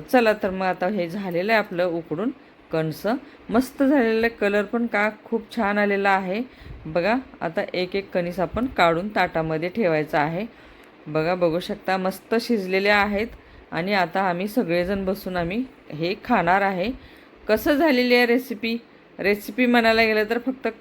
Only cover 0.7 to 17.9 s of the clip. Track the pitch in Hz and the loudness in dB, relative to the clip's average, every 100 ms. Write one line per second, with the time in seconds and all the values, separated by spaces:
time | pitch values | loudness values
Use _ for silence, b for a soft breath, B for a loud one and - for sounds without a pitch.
0.7 | 175 180 208 170 190 196 170 196 220 208 | 0 -2 -2 -4 -4 -4 -2 2 0 0
1.7 | 175 180 170 165 156 226 - B B - | -2 -2 -2 -6 -4 -4 -6 B B -6
2.7 | 160 160 151 196 277 B B - 214 262 | -4 -4 -4 -4 -4 B B 0 0 0
3.7 | - 269 294 226 226 226 233 202 208 202 | 0 2 4 4 2 0 0 0 0 0
4.7 | 233 233 208 214 214 - 233 220 - 202 | -2 -2 0 -2 -4 -6 -6 -6 -2 0
5.7 | 208 202 196 196 190 190 196 254 B B | 2 2 2 4 2 0 -4 -6 B B
6.7 | B 160 165 180 247 262 - 170 165 190 | B -6 -2 0 0 -4 -8 -6 -4 -4
7.7 | - 180 196 196 190 175 175 170 214 254 | -4 -4 -4 -4 -4 -4 -2 -2 -2 -4
8.7 | - 170 165 208 208 180 165 160 156 175 | 2 4 4 -2 -2 0 0 -2 -2 -4
9.7 | 208 190 156 151 160 147 165 226 B B | 0 2 2 0 0 0 -2 -8 B B
10.7 | B B - - 156 156 185 175 160 180 | B B -20 -4 -2 0 2 2 0 -4
11.7 | 208 - 190 185 190 - 226 233 233 185 | -8 -2 -2 -2 -6 -2 -2 0 -2 0
12.7 | 190 202 208 202 202 240 - B B B | 0 4 4 2 0 -4 -10 B B B
13.7 | 156 180 202 175 185 190 175 202 226 175 | -6 0 0 0 0 0 -2 -2 -2 0
14.7 | 175 175 196 190 196 - 180 170 208 262 | 0 0 -2 -2 -4 -4 -4 -2 -4 -6
15.7 | - - 151 165 208 - 233 170 190 196 | -12 -14 -6 -4 -4 0 2 4 2 2
16.7 | 190 202 262 B B B B - 220 285 | 0 -4 -6 B B B B -2 0 2
17.7 | 285 320 | 4 4